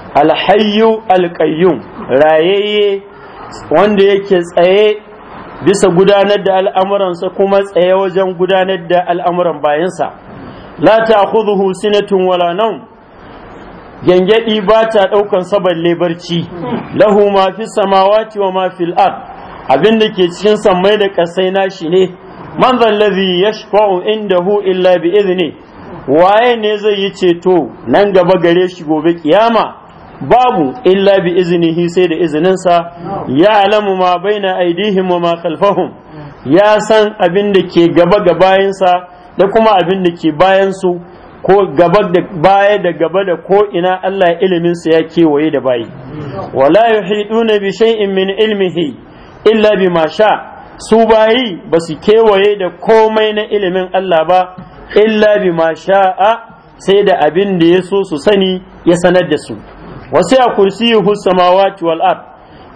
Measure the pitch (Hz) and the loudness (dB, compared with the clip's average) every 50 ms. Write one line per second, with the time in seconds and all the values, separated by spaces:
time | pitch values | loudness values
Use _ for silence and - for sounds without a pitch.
0 | - - - 139 151 156 156 - - - 196 214 220 208 208 214 226 226 220 220 | -12 -4 0 2 2 2 2 0 0 2 2 2 2 0 0 2 2 2 0 0
1 | 226 - 185 185 180 170 175 - 165 156 156 151 180 185 151 113 - - - - | 0 0 0 0 0 -2 -4 -2 -2 -2 0 2 2 2 0 0 -6 -12 -16 -14
2 | - - 123 135 151 156 156 156 160 180 196 202 208 208 208 208 202 202 196 196 | -8 -2 0 2 4 4 4 2 2 2 0 0 -2 -2 0 0 0 0 -2 -4
3 | 202 - - - - - - - - - - - - - 147 160 196 214 208 196 | -8 -12 -20 -20 -20 -20 -20 -20 -20 -18 -18 -14 -8 -2 0 2 2 2 4 4
4 | 196 196 202 196 196 - 196 175 170 170 - 180 175 185 190 202 214 214 214 - | 4 4 2 2 0 0 0 0 -2 -2 0 2 2 4 4 4 2 2 0 -2
5 | - - - - - - - - - - - - 131 151 202 190 - 185 170 175 | -8 -20 -20 -20 -20 -20 -20 -20 -20 -18 -12 -4 0 0 0 2 2 2 4 4
6 | 190 202 202 196 196 202 202 202 180 196 190 190 190 202 - 185 190 196 202 196 | 4 4 4 4 2 2 0 0 0 0 0 0 0 0 0 -2 -2 0 0 -2
7 | 196 185 175 170 190 180 180 - 196 196 196 196 202 196 - 165 180 180 185 190 | -2 -2 -4 -4 -6 -6 -2 -2 0 2 2 0 0 0 0 0 2 2 2 0
8 | 196 190 170 190 190 185 185 170 185 185 190 190 185 190 190 180 175 165 175 180 | 0 -2 -2 -2 -2 -2 -2 -4 -2 0 0 0 0 0 -4 -6 -4 -2 0 0
9 | 180 180 175 175 165 175 170 175 180 170 151 147 143 151 147 151 170 185 175 - | 0 0 -2 -2 -2 -2 -2 -2 -2 -2 -2 -2 -2 -2 0 0 -2 -4 -4 -6
10 | 139 - - - - - - - - - - - - - - - 165 190 214 226 | -6 -6 -8 -14 -20 -20 -20 -20 -18 -18 -18 -20 -20 -20 -8 0 2 2 4 4
11 | 226 220 220 202 196 - - 220 214 202 208 190 196 190 185 180 - 208 208 202 | 2 2 2 2 2 0 0 -2 0 0 0 0 0 -2 -4 -4 -4 -2 -2 -2
12 | 202 202 202 185 185 185 180 180 175 170 170 190 226 220 185 135 - - - - | -2 0 -2 0 0 0 0 0 -2 -2 -2 -2 -4 -4 -4 -6 -12 -20 -20 -20
13 | - - - - - - - - - - - - - - - - - - - - | -20 -20 -20 -20 -20 -20 -20 -20 -20 -20 -20 -20 -20 -20 -20 -20 -20 -20 -16 -6
14 | - 160 180 180 185 180 214 226 226 226 214 214 196 185 220 220 226 220 220 208 | 0 2 2 2 2 2 0 0 0 -2 -2 -2 0 2 2 2 2 0 0 0
15 | 190 185 208 208 208 208 208 185 180 175 202 202 180 185 175 165 170 170 170 151 | 0 2 0 0 -2 0 -2 -4 -2 -2 -2 -2 0 0 -2 0 -2 -2 -2 0
16 | 170 175 170 175 - - 175 170 - - - - - 247 233 - - - - - | -2 -4 -4 -6 -8 -8 -6 -6 -6 -8 -10 -12 -10 -8 -8 -8 -8 -4 0 2
17 | 185 214 196 208 202 202 202 196 190 190 185 202 220 196 - 220 196 196 196 190 | 2 4 4 2 2 2 2 0 0 0 -2 -6 -10 -8 -4 -2 -2 2 2 2
18 | 190 196 208 214 220 220 - 208 196 190 185 185 185 180 180 - 175 170 175 - | 2 4 2 0 0 -2 -6 -4 -4 -2 -2 -2 -4 -4 -4 -6 -6 -4 0 0
19 | 202 180 - - - - - - - - - - - - 127 139 165 214 226 220 | 0 0 0 -4 -14 -18 -20 -20 -20 -20 -18 -10 -4 -2 0 2 2 2 2 2
20 | 214 214 214 190 180 170 170 - 185 214 214 202 - 214 185 180 185 202 214 208 | 0 0 0 -2 -2 -2 -2 -2 0 0 0 2 2 0 0 2 2 2 2 2
21 | 202 196 196 185 170 170 170 190 190 185 190 196 196 190 190 - 175 156 175 190 | 0 -2 -2 -2 -4 -2 -2 -4 -4 -2 -2 -2 -2 -4 -6 -8 -6 -2 0 0
22 | 185 175 - - - - - - - - - 208 208 254 254 240 233 220 208 208 | 0 0 -4 -10 -20 -20 -20 -20 -20 -12 -4 0 0 2 2 2 2 2 2 2
23 | 208 208 185 185 196 185 180 175 190 214 214 220 - - - 202 214 202 185 180 | 0 0 0 -2 -2 -2 0 0 0 -2 -2 -6 -8 -4 0 0 2 2 0 -2
24 | 185 214 214 220 214 202 185 175 175 190 208 208 185 190 185 185 185 185 180 175 | -2 -4 -4 -4 -2 -2 -2 0 0 0 -2 -2 0 -2 -2 0 2 2 2 2
25 | 160 175 190 208 202 190 180 185 175 147 - - - - - - - - - - | 0 0 0 0 0 0 0 -2 -4 -6 -6 -12 -20 -20 -20 -20 -20 -18 -18 -12
26 | - - 135 160 180 190 208 220 240 247 240 226 214 214 214 208 196 214 208 196 | -4 0 2 2 4 4 4 4 2 2 0 0 -2 -4 -4 -2 -2 -2 -2 -2
27 | 196 196 196 - 190 180 170 170 - 185 185 170 139 113 - - - 117 131 175 | -2 -6 -4 -2 0 0 0 0 0 0 0 0 0 -4 -8 -12 -6 0 0 2
28 | 202 202 190 185 175 170 190 175 165 170 170 180 185 180 - - 165 151 156 156 | 2 2 2 2 2 2 2 2 2 2 2 2 0 -2 -4 -8 -6 -4 -2 -2
29 | 147 170 170 170 - 147 165 202 226 233 226 214 165 120 - - - - - - | 0 -2 -2 -2 0 0 2 2 2 2 2 0 -2 -4 -6 -16 -20 -20 -20 -20
30 | - - - - 135 131 202 247 254 247 220 185 151 131 127 - - 180 190 202 | -20 -20 -18 -10 -2 0 2 2 2 2 0 0 -2 -2 -4 -2 0 0 2 2
31 | 196 196 196 190 170 175 170 185 185 170 180 170 170 165 160 170 175 170 170 190 | 2 2 2 2 2 0 0 0 0 0 0 0 0 0 0 -2 -2 -2 0 0
32 | 180 170 160 160 175 160 143 151 170 185 185 185 - 180 175 170 170 170 - - | 0 0 0 -2 -4 -2 -2 0 0 0 0 0 0 0 0 0 0 -4 -10 -14
33 | 170 180 - - - 117 123 143 180 208 220 208 196 196 214 214 208 196 190 185 | -12 -10 -10 -10 -8 -4 0 2 2 4 4 4 2 2 2 0 0 -2 -2 0
34 | 185 180 180 175 175 202 214 208 196 190 185 185 180 175 170 175 208 214 190 190 | 0 0 0 -2 -2 -4 -4 -2 -2 -4 -2 -2 -2 -2 -2 -2 -2 -2 -2 -2
35 | 185 185 175 175 175 170 170 165 170 175 156 151 190 202 185 175 175 - - - | 0 -2 -2 -2 0 -2 -2 -2 -4 -6 -4 -2 0 0 0 0 -4 -6 -8 -16
36 | - - 151 151 147 143 - - - 123 143 185 202 214 214 214 208 208 220 220 | -20 -20 -20 -18 -18 -18 -18 -10 -4 0 2 4 4 4 2 2 2 2 2 2
37 | 208 208 208 - 196 175 170 202 202 208 196 185 175 180 - 175 170 165 143 160 | 2 0 0 -2 -2 0 0 0 0 0 0 0 0 0 2 2 2 4 4 2
38 | 175 170 202 208 185 175 160 160 185 190 190 190 196 196 190 190 190 180 180 180 | 2 4 2 2 2 2 2 2 2 2 2 2 0 0 -2 0 0 0 0 0
39 | - - - - - - - - 185 190 - 220 220 220 208 185 170 165 190 190 | -2 -8 -20 -20 -20 -10 -2 -2 0 2 2 2 2 4 2 2 2 0 -2 0
40 | 185 175 170 170 - 160 147 147 180 190 196 190 196 196 185 180 - 180 180 175 | -2 -2 -2 -2 -4 -2 0 2 2 4 4 2 2 0 -2 -2 -4 -4 -4 -4
41 | 175 - - - - - - - - - 185 202 196 175 143 139 175 170 175 214 | -8 -16 -20 -20 -20 -20 -20 -6 0 2 2 4 2 2 2 2 2 4 4 2
42 | 202 180 175 180 170 - 202 160 151 185 196 196 202 202 208 202 175 175 165 - | 2 2 0 -2 -2 -2 -4 0 2 2 4 4 2 2 2 0 -2 -4 -4 -2
43 | 165 160 165 190 196 196 170 - - - 196 202 208 202 196 170 175 185 185 185 | -4 -2 -2 -2 -2 -2 -4 -6 -2 0 0 2 2 0 -2 -2 -2 -2 -2 -2
44 | - 190 196 196 185 170 170 - - 190 180 170 165 170 175 170 - 165 160 160 | -4 -4 -2 0 0 0 0 0 0 0 0 0 0 -2 -2 -2 0 0 2 2
45 | 160 160 - 175 170 156 147 143 156 160 156 135 120 131 123 120 113 101 - - | 0 0 0 2 2 2 2 2 0 0 -2 -2 -2 -2 -2 -2 -4 -10 -14 -18
46 | - - - - - - - - - - - 123 131 143 165 208 233 233 220 214 | -18 -16 -14 -14 -14 -12 -12 -12 -12 -6 -2 0 2 4 4 4 4 2 2 0
47 | 190 175 214 208 208 208 220 226 233 220 214 208 196 196 185 190 226 226 226 214 | -2 -2 -4 -4 -4 -4 -2 -2 0 0 0 -2 -2 -4 -2 0 0 0 0 0
48 | 208 196 190 190 190 190 196 196 220 220 214 196 190 180 147 170 165 139 113 - | -2 -2 -2 -2 -2 -2 -2 -2 -2 -2 -2 -2 -2 -4 -2 -4 -6 -6 -6 -12
49 | - - - - - - - - - 208 226 220 208 214 208 185 190 180 175 165 | -18 -20 -20 -20 -20 -20 -10 -2 0 2 2 4 2 2 2 2 0 0 0 0
50 | 160 151 - - 214 202 160 - - - - - - - - - - - 220 226 | -2 -2 0 0 2 2 0 -2 -4 -12 -20 -20 -20 -20 -20 -12 -4 0 2 2
51 | 226 214 220 220 220 220 226 254 262 220 170 - - - 147 170 165 165 156 139 | 4 4 4 4 4 4 2 0 0 -4 -6 -10 -8 -2 -2 -2 -2 -2 -10 -6
52 | - 214 214 220 226 220 202 190 196 208 208 202 185 175 175 - - - 226 220 | 0 2 4 4 4 4 4 4 2 2 0 -2 -4 -8 -8 -6 0 2 4 4
53 | 220 220 220 220 214 214 214 208 214 - 208 208 202 175 180 185 185 185 185 190 | 4 2 2 0 0 0 -2 -4 -4 -4 -4 -2 -2 -2 -2 -4 -4 -4 -4 -4
54 | 190 190 170 160 156 160 180 185 185 185 - - - - - - - - - 202 | -2 0 0 0 0 2 2 0 0 -2 -6 -18 -20 -20 -20 -20 -10 -4 0 2
55 | 214 220 220 214 214 214 208 202 190 180 170 170 165 160 160 156 - 185 196 196 | 2 2 2 2 2 2 2 2 0 -2 -2 0 -2 -2 -2 -4 -2 0 0 2
56 | 196 185 185 - 190 214 226 226 - - - - - - - - - 180 196 202 | 2 0 0 0 0 0 0 -2 -4 -16 -20 -20 -20 -20 -20 -10 -2 0 2 2
57 | 190 190 180 - 147 151 156 180 202 202 190 175 165 165 175 185 175 175 196 202 | 4 2 2 2 0 0 0 0 -2 -2 0 0 2 2 2 2 0 -2 -2 -4
58 | 196 190 165 143 - 214 208 196 190 185 185 185 - - - - - 165 175 170 | -4 -4 -6 -4 0 0 2 2 0 0 -2 -6 -8 -14 -18 -6 -2 0 0 2
59 | 175 180 180 180 180 147 151 143 - - 113 101 - - - - - - - - | 2 2 2 2 0 0 -2 -4 -6 -8 -16 -16 -16 -20 -20 -20 -20 -20 -20 -18
60 | - - 131 151 180 - 262 262 247 226 - 202 196 196 190 - 226 233 226 214 | -8 -2 0 0 2 2 2 2 2 2 2 2 0 0 0 0 -2 0 2 2
61 | 175 202 208 202 - 196 185 185 175 175 180 190 196 190 190 - 170 165 160 165 | 2 0 -2 -2 0 -2 0 2 2 4 4 2 2 0 -2 -4 -4 -4 -2 0
62 | 180 185 165 - - - - - - - - - - - - | 0 -2 -2 -2 -6 -20 -20 -20 -20 -20 -20 -20 -20 -20 -20